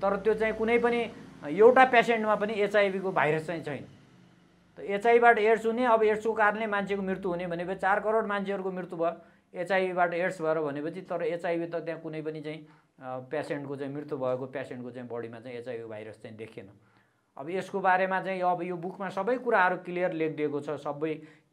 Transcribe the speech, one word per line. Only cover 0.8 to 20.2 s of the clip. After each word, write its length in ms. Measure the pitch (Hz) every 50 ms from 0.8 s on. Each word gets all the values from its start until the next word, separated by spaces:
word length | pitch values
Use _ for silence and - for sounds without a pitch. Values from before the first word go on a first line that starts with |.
| 233 240 233 240 226 220 - - - - - - -
एउटा 380 | 147 151 180 214 240 254 262 262
पेसेन्टमा 500 | 254 247 233 208 233 240 220 214 214 214
पनि 180 | 202 202 208
एचआइभीको 600 | 226 196 208 196 202 208 202 196 190 196 180 190
भाइरस 340 | 180 160 135 151 156 156 156
चाहिँ 160 | 151 175 160
छैन। 220 | 139 147 143 117 98 - - - - _ - - - _ _ _ _ _ _ _ _ _ _
त 40 | -
एचआइभीबाट 580 | - 190 202 202 202 233 233 240 233 240 233 208
एड्स 280 | 208 220 226 208 220
हुने, 180 | 226 226 240 254
अब 180 | 247 226 220
एड्सको 300 | 220 214 220 214 214 226
कारणले 340 | 214 220 214 208 208 220 226
मान्छेको 360 | 214 202 202 196 180 202 202
मृत्यु 280 | 190 190 190 185 196 190
हुने 160 | 175 170 180
भनेपछि 280 | 175 170 170 175 175 190
चार 260 | 185 - 190 202 214
करोड 260 | 202 214 220 226 214
मान्छेहरूको 440 | 202 202 202 196 196 196 190 185 190
मृत्यु 280 | 185 185 175 170 185 165
भयो 140 | 165 170 - - - - _ _ _ _ -
एचआइभीबाट 600 | 185 175 175 196 190 190 185 175 180 180 175 170
एड्स 280 | 170 180 180 170 165
भएर 180 | 160 160 156 160
भनेपछि, 400 | 156 143 139 147 147 165 165 190
तर 220 | 180 - 180 170
एचआइभी 440 | 170 156 170 170 180 180 170 170 170
त 80 | 170 175
त्यहाँ 260 | 165 160 170 160 160
कुनै 220 | 160 160 156 156
पनि 180 | 151 156 156 160
चाहिँ, 260 | 147 151 151 156 151 - _ _ _ _ _ -
अ, 180 | 135 127 127 127
पेसेन्टको 580 | 127 131 160 147 135 - 160 143 143 135 143
चाहिँ 180 | 135 143 135 139
मृत्यु 240 | 147 151 147 156 135
भएको 280 | 131 127 127 127 135
पेसेन्टको 440 | 127 131 143 127 - 139 123 123 123
चाहिँ 180 | 117 127 123 120
बडीमा 320 | 117 120 117 117 117 117
चाहिँ 160 | 113 127 120
एचआइभी 280 | 120 117 127 120 117 113
भाइरस 380 | 110 110 107 107 107 104 -
चाहिँ 140 | - 117 110
देखिएन। 320 | 107 110 107 - 120 101 98 110 _ _ _ _ _ _ _ _ _ _ _ _ -
अब 120 | 139 156
यसको 300 | 180 190 180 185 - 196
बारेमा 400 | 180 190 185 185 190 185 190 185
चाहिँ 200 | 165 185 190 185
अब 220 | 180 180 180 165
यो 140 | 175 180 180
बुकमा 320 | 170 165 185 185 - 196 185
सबै 300 | - 190 190 226 254 247
कुराहरू 380 | 254 240 233 202 180 185 180
क्लियर 360 | 170 170 180 175 175 180 175
लेखिदिएको 480 | 170 160